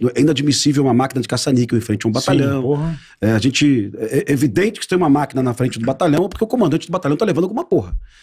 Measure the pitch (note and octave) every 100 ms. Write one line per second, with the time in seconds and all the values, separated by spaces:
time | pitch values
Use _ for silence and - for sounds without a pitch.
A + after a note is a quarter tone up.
0 | B2 B2 C#3+ C#3 D3 B2 D3+ C#3+ C3+ A#2+
1 | C3 C3+ A#2+ B2 - B2+ A#2+ A#2 G#2+ G#2
2 | A#2 A#2 - C3+ C#3 C#3 B2+ C#3+ D#3+ D#3
3 | - - G#2 A2 A#2+ C3 D3 C3 G2+ -
4 | A2 C3+ D3 C#3+ F#3+ E3 G#3 A3+ - F#3
5 | E3 C#3+ C#3+ C3+ B2+ A#2 B2+ - A#2 C3+
6 | F3 D3 F#3+ - A3 B3 F#3 D#3+ - F3+
7 | C#3 D3 G#3 D#3+ F#3 A3 F4 F3 F#2 -
8 | - _